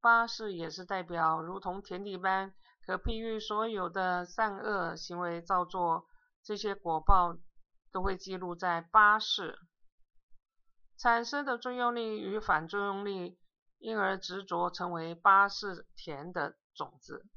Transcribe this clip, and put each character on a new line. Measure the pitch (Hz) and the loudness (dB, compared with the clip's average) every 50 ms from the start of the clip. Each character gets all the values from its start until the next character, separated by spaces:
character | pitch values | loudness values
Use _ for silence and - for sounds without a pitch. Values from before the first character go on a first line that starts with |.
八 | - 233 233 233 233 | 6 6 6 6 4
识 | 233 - - 220 208 190 | 0 -4 -8 -6 -6 -6
也 | 170 165 160 | -6 -8 -8
是 | 156 185 180 | -10 -12 -8
代 | 180 196 185 175 | -6 -6 -6 -4
表 | 165 175 165 160 160 160 165 | -4 -2 2 2 2 2 0
如 | 160 170 190 196 | -4 -6 -8 -6
同 | - 190 180 196 196 | -6 -6 -6 -6 -8
田 | - 180 185 202 | -8 -8 -8 -6
地 | 208 190 | -8 -8
般， | 180 185 190 190 190 190 190 - - _ _ _ _ - | -2 0 0 0 0 -2 -6 -12 -20 _ _ _ _ -8
可 | - 190 | -6 -6
譬 | - - - 226 220 | -4 -2 -4 -4 -4
喻 | 226 226 220 214 | -4 -4 -6 -6
所 | 214 - 214 214 220 | -6 -4 -2 -2 -2
有 | 233 220 196 185 | -2 -2 -4 -4
的 | 165 170 190 185 185 180 175 180 | -4 -2 -2 0 0 0 -2 -4
善 | 175 - - 220 214 196 | -6 -2 -2 0 0 -2
恶 | 190 - 214 208 190 175 165 165 | -4 -4 -2 -2 -2 -2 -2 -4
行 | 165 - - 175 175 | -8 -10 -8 -6 -4
为 | 175 175 170 170 170 | -4 -4 -4 -6 -2
造 | 170 196 180 175 | 0 0 0 0
作， | 175 185 185 175 170 165 170 - _ - _ _ _ _ _ | 0 -2 0 2 2 2 0 -2 _ -20 _ _ _ _ _
这 | _ - 208 | _ -8 -8
些 | 202 - 208 196 | -4 -4 -6 -6
果 | 196 - 170 160 156 | -4 -4 -2 -2 4
报 | 156 - 202 185 175 170 170 170 - - _ - - _ _ _ _ _ | 8 8 8 8 8 2 -2 -8 -14 -16 _ -20 -20 _ _ _ _ _
都 | - 190 | -6 -2
会 | 185 196 185 | -2 -2 -2
记 | 180 - 185 185 | -4 -8 -10 -8
录 | 180 185 175 175 | -8 -6 -8 -8
在 | 170 196 180 170 170 | -4 -2 -2 -2 -2
八 | 165 170 - 220 208 208 214 220 | -4 _ 8 8 10 10 6 4
识。 | - - - - 185 156 - - - _ _ _ - - _ _ - _ _ - _ _ - - _ _ _ _ _ _ _ _ - _ _ | 2 -2 -2 -2 -4 -8 -8 -10 -20 _ _ _ -20 -20 _ _ -20 _ _ -20 _ _ -20 -20 _ _ _ _ _ _ _ _ -20 _ _
产 | - - 240 233 233 233 | 0 2 2 2 2 0
生 | - 294 285 285 | -2 -4 -4 -2
的 | 262 247 233 | -2 -4 -4
作 | - 254 | -4 -6
用 | 247 247 247 240 240 | -4 0 0 0 0
力 | 233 226 220 214 214 | 0 -4 -4 -4 -4
与 | 208 190 202 214 | -4 -4 -4 -4
反 | 202 208 180 156 160 | 2 2 2 2 2
作 | 165 202 202 | -2 -4 -2
用 | 202 202 196 196 202 | -2 -2 -2 -2 -4
力， | 202 196 185 175 180 180 _ _ _ _ _ _ _ _ | -4 -4 -6 -8 -10 -10 _ _ _ _ _ _ _ _
因 | _ - 220 226 | _ -8 -6 -2
而 | 214 196 190 190 | 0 0 0 0
执 | 190 - - 180 196 190 | -2 -6 -8 -10 -10 -6
着 | 190 180 170 175 175 | -4 -2 0 0 -2
成 | 175 - 180 180 | -2 -4 -6 -6
为 | 175 165 160 165 170 | -4 -6 -6 -6 -8
八 | 170 - 202 196 196 202 | 2 4 6 8 8 6
识 | 196 196 - 208 202 180 - - _ - | 4 2 -6 -8 -8 -8 -10 -14 _ -20
田 | - - 170 147 135 151 180 180 | -14 -10 -10 -10 -8 -10 -8 -4
的 | 175 143 147 - _ _ _ _ | -4 -4 -4 -6 _ _ _ _
种 | - 151 - - 139 | -12 -12 -12 -12 -20
子。 | _ - - - - 208 - | _ -14 -14 -14 -14 -18 -20